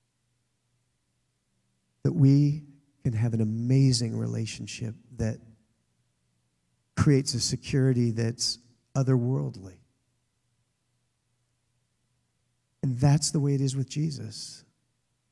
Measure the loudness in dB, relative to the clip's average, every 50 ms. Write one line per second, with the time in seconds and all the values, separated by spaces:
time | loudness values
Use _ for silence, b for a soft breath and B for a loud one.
0 | _ _ _ _ _ _ _ _ _ _ _ _ _ _ _ _ _ _ _ _
1 | _ _ _ _ _ _ _ _ _ _ _ _ _ _ _ _ _ _ _ _
2 | -4 -2 2 4 6 6 6 6 4 2 0 -2 -8 -14 -20 _ _ _ _ _
3 | -6 -4 -2 0 0 0 0 0 0 0 -2 -2 0 2 4 6 6 4 4 2
4 | -2 -4 -4 -4 -6 -4 -4 -6 -6 -8 -10 -12 -12 -12 -10 -10 -10 -10 -10 -12
5 | -18 _ -8 -4 -4 -4 -4 -6 -12 -20 -20 _ _ _ _ _ _ _ _ _
6 | _ _ _ _ _ _ _ _ _ _ _ _ _ _ _ _ _ _ _ 2
7 | 4 4 4 4 2 0 -4 -4 -2 -4 -4 -6 -6 -2 0 2 2 2 2 2
8 | 0 0 0 -2 -4 -4 -4 -4 -4 -6 -6 -8 _ _ _ _ _ _ -4 -2
9 | 0 2 2 2 0 0 -2 -4 -4 -6 -8 -12 -16 -18 -20 -20 _ _ _ _
10 | _ _ _ _ _ _ _ _ _ _ _ _ _ _ _ _ _ _ _ _
11 | _ _ _ _ _ _ _ _ _ _ _ _ _ _ _ _ _ _ _ _
12 | _ _ _ _ _ _ _ _ _ _ _ _ _ _ _ _ -4 -4 0 2
13 | 4 4 4 2 2 -2 -2 -2 0 0 0 0 0 -2 -2 -4 -6 -6 -6 -6
14 | -4 -4 -6 -8 -12 -12 -12 -14 -16 -16 -18 -20 -20 _ _ _ _ _ _ _
15 | _ _ _ _ _ _